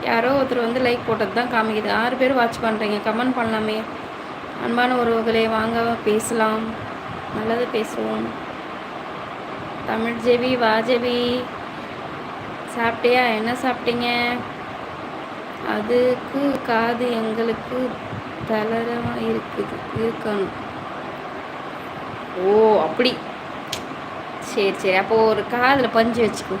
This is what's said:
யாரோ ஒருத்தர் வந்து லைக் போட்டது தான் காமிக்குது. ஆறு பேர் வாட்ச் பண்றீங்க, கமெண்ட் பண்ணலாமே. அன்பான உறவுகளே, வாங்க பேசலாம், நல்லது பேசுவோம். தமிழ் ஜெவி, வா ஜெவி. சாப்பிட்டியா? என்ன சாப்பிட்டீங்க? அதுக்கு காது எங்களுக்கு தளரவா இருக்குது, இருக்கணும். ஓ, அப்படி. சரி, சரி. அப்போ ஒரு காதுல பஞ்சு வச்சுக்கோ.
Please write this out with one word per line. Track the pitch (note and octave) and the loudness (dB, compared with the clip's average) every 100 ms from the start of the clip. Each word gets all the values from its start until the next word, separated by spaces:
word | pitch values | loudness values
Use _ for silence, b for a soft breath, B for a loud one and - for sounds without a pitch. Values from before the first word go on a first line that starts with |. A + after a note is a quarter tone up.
| B3 | 2
யாரோ | A#3 A#3+ | 2 4
ஒருத்தர் | C#4 C4 B3 A#3 | 2 2 0 0
வந்து | B3 | 2
லைக் | B3+ A#3+ - | 2 2 0
போட்டது | A3 G#3 | 0 0
தான் | A3+ B3 | 0 0
காமிக்குது. | A#3+ A3 G#3+ G#3 G3+ | 2 2 0 0 2
ஆறு | A#3 B3 | 2 2
பேர் | C4 | 4
வாட்ச் | C4+ A#3 A#3 | 4 2 2
பண்றீங்க, | A3+ G#3+ G#3+ G#3 A3 | 0 0 0 0 0
கமெண்ட் | A3 B3+ B3 | 0 2 2
பண்ணலாமே. | A3+ A3 G#3+ G#3+ A3 - - - - - - - A#3 | 0 0 0 -2 -4 -8 -10 -10 -10 -10 -10 -6 -2
அன்பான | A#3 B3 B3+ | 2 4 4
உறவுகளே, | A#3 A3+ A3 A3+ A3+ | 4 2 4 2 4
வாங்க | A3 A3 A#3 A#3 A#3 - | 2 2 2 0 0 2
பேசலாம், | G#3+ - A#3 A3 A3 A3+ A3 - - - - - A3 | 2 2 2 2 2 -2 -6 -8 -10 -10 -10 -6 -4
நல்லது | A3 A#3 A#3+ | 0 0 0
பேசுவோம். | A#3 G#3+ A#3 A3 A3 A3+ A3+ - - - - - - - - - - - - - - - | 0 -2 -4 -2 -2 -4 -6 -8 -10 -10 -10 -10 -10 -10 -10 -10 -10 -10 -10 -8 -8 -4
தமிழ் | A3 A3+ A#3 A3+ | -2 -2 -2 2
ஜெவி, | A#3+ B3+ B3+ | 4 4 2
வா | A3+ A3 | 4 2
ஜெவி. | A3+ B3 B3 A#3+ A#3+ B3 B3 - - - - - - - - - - - - - | 4 2 2 0 0 0 -4 -8 -10 -10 -10 -10 -10 -10 -10 -10 -10 -10 -8 0
சாப்பிட்டியா? | A#3 A3+ A#3+ B3 B3 A3 | 0 2 4 6 4 2
என்ன | A3 B3+ | 0 0
சாப்பிட்டீங்க? | C4 B3 - A#3+ A#3+ A#3+ A#3+ B3 - - - - - - - - - - - - - G#3+ | -2 0 0 0 0 0 0 -2 -6 -8 -10 -10 -10 -10 -10 -10 -10 -10 -10 -8 -2 -2
அதுக்கு | G#3+ B3 B3 B3 - C4+ C#4+ C4 - | 2 4 4 2 -2 0 0 0 0
காது | A3+ A3+ A#3 B3 | 2 2 2 0
எங்களுக்கு | A#3 A3 A3 A#3 A3+ - B3 B3+ G3+ - - - - - | 0 0 0 0 -2 -4 -2 -2 -4 -8 -8 -8 -10 -2
தளரவா | A3 G#3+ A3+ A#3 A#3+ A#3 A#3+ | 0 0 -2 -2 -2 -4 -2
இருக்குது, | A3+ A3+ - - - - - - | -2 -2 -2 -6 -4 -6 -6 -2
இருக்கணும். | A2+ A3+ A3 G3+ F#3 - - - - - - - - - - - - - - - - - - F3+ F#3 | -2 -2 -2 -2 -2 -4 -10 -10 -10 -8 -8 -8 -8 -8 -10 -10 -10 -10 -10 -8 -8 -8 -8 0 4
ஓ, | G#3 A3 G#3 | 8 8 8
அப்படி. | D#3+ - A#3 C3+ - - - - - - - - - - - - | 4 4 2 2 -8 -10 -10 -10 -8 -8 -8 -10 -10 -10 -10 -10
சரி, | - - G3 F#3+ | -6 0 0 2
சரி. | G3 F#3 | 2 2
அப்போ | F#3+ A3 | 4 6
ஒரு | A3 G#3+ G3+ | 6 4 0
காதுல | A#3+ B3 C#4 B3 | 2 4 6 4
பஞ்சு | A3 A3+ A#3 G#3+ | 6 4 4 2
வச்சுக்கோ. | - - F#3+ | 2 -4 -6